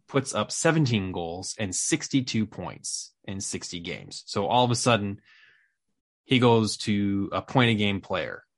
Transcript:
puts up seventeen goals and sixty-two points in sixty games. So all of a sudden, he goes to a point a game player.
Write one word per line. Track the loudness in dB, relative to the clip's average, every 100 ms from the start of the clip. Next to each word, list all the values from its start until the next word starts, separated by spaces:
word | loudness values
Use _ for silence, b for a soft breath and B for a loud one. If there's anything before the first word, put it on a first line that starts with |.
| _
puts | -2 -2
up | -2 -4
seventeen | 0 2 4 2 0 -2
goals | -4 -6 -8 -10 -8
and | -6
sixty-two | -4 -2 -2 0 -2 0 -2 -4
points | -6 -12 -10 -10 -10 -12 _
in | -12 -10
sixty | -8 -8 -10 -10
games. | -10 -10 -12 -16 -8
So | -4 2
all | 4
of | 4
a | 2
sudden, | 4 2 2 -8 b b b b b b _ _ _ _
he | 2 4
goes | 6 6 4 -2
to | -2 0 0 -2 -2
a | -6
point | 0 4 4
a |
game | 4 0 -2
player. | -4 -4 -4 -10 _